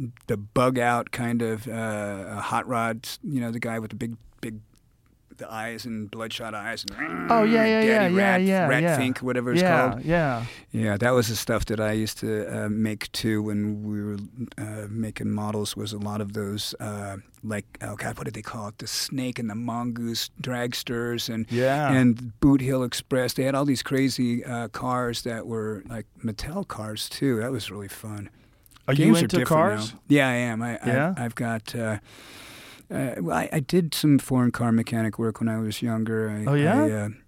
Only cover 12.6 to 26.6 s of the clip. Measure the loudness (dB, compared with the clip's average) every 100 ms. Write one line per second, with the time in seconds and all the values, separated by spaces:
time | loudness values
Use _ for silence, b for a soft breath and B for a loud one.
12.6 | -2 0 0 -2 -8 -4 0 0 0 0
13.6 | -2 -2 -4 -4 -4 -6 -10 -10 -12 -10
14.6 | -10 -10 -8 -6 -6 -4 -4 -2 -2 -2
15.6 | -4 -4 -6 -6 -4 -4 -4 -4 -4 -4
16.6 | -6 -8 -8 -8 -8 -10 -14 _ -6 -6
17.6 | -8 -10 -10 -6 -8 -6 -8 -8 -10 -10
18.6 | -10 -10 -8 -6 -4 -4 -4 -4 -4 -4
19.6 | -4 -4 -4 -4 -4 -4 -6 -8 -6 -2
20.6 | -2 -4 -4 -4 -2 -2 -4 -4 -2 2
21.6 | 2 2 4 6 6 4 -2 2 6 6
22.6 | 4 0 0 -4 -2 0 0 0 0 2
23.6 | 2 2 2 2 2 2 0 0 -4 -6
24.6 | -6 -6 -4 -2 -2 -2 -4 -6 -4 -4
25.6 | -4 -6 -8 -12 -12 -8 -6 -4 -6 -6